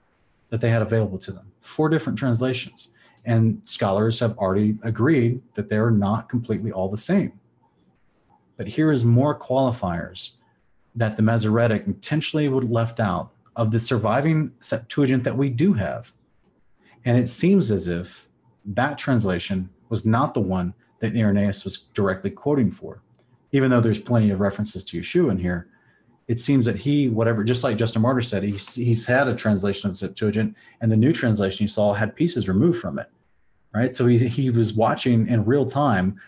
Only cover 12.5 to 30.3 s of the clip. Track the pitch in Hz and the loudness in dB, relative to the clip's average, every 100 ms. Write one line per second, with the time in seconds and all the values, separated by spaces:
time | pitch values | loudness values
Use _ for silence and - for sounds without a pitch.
12.5 | 131 123 117 117 - 104 87 - _ _ | 0 0 0 -2 -2 -2 -2 -6 _ _
13.5 | - 110 113 - 120 104 123 151 156 143 | -4 0 0 0 0 0 0 2 0 -2
14.5 | - - - - - 139 131 123 117 139 | -6 -6 -6 -6 0 2 2 0 -2 -2
15.5 | 117 185 143 90 - - _ _ _ _ | 0 2 2 -2 -6 -12 _ _ _ _
16.5 | _ _ _ _ _ - 120 123 - 170 | _ _ _ _ _ 2 2 2 0 4
17.5 | 196 120 101 87 85 95 - - _ _ | 4 4 0 -2 -4 -6 -14 -20 _ _
18.5 | _ 104 101 135 143 - 123 98 87 - | _ -8 -2 -2 -2 -2 0 0 -2 -2
19.5 | 95 92 _ - 107 110 117 143 - 110 | -4 -6 _ -8 -4 0 2 0 0 -2
20.5 | 92 90 - _ - 110 107 107 101 101 | -2 -2 -6 _ -8 -4 0 2 2 0
21.5 | 98 95 - - - 98 95 101 - 147 | -2 -8 -12 -10 -2 -2 -2 -6 -6 -2
22.5 | 147 98 - - - _ _ _ _ - | 2 0 -2 -14 -18 _ _ _ _ -2
23.5 | 135 131 123 113 107 - 120 107 95 98 | 0 4 4 2 0 0 2 2 2 0
24.5 | - 104 92 - 85 87 175 156 92 87 | -2 -8 -8 -10 -10 -2 0 2 0 -2
25.5 | 87 - _ _ _ _ _ - 117 - | -4 -8 _ _ _ _ _ -6 -4 2
26.5 | 139 117 101 143 147 135 110 117 110 107 | 2 2 -2 0 0 2 2 0 0 0
27.5 | 120 135 107 113 113 117 127 117 98 101 | 0 0 0 0 2 2 2 0 -2 -4
28.5 | 98 - - 120 113 - 127 135 113 110 | -4 -8 -4 0 0 2 2 2 0 0
29.5 | 101 101 98 101 90 92 - 107 | 0 0 -2 -4 -6 -8 -4 -2